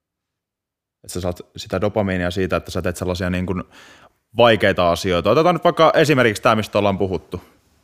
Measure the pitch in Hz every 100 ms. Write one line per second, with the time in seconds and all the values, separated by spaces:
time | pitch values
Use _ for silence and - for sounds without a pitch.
0 | _ _ _ _ _ _ _ _ _ _
1 | - 90 87 85 - 101 - 95 104 107
2 | 98 92 87 90 92 87 - 92 90 -
3 | 90 90 90 90 92 90 - - - -
4 | _ _ _ 113 117 107 98 90 87 87
5 | 98 87 98 135 170 165 175 - 160 151
6 | 147 135 117 101 123 110 101 107 101 95
7 | 95 87 - 87 - _ _ _